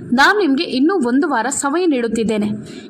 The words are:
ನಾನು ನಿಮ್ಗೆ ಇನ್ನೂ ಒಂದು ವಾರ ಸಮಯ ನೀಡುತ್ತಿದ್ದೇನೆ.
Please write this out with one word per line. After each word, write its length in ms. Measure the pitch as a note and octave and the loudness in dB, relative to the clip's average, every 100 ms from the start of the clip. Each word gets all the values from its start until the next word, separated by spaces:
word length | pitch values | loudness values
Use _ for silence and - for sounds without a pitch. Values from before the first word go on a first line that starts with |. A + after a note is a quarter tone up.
| - | 0
ನಾನು 240 | A#3+ D4+ G#4 | 4 4 4
ನಿಮ್ಗೆ 260 | E4+ C4+ | 2 0
ಇನ್ನೂ 300 | E4+ B3+ D4+ G4 A#3+ | 0 0 2 2 0
ಒಂದು 200 | C4 D#4 | 0 0
ವಾರ 180 | B3 A3+ | 0 -2
ಸಮಯ 380 | C#4 C#4+ D#4+ F#4 | -4 -2 0 2
ನೀಡುತ್ತಿದ್ದೇನೆ. 600 | C4 A3+ A3+ A3 G#3+ G#3 G#3 - - | 0 0 -2 0 0 -2 -6 -10 -16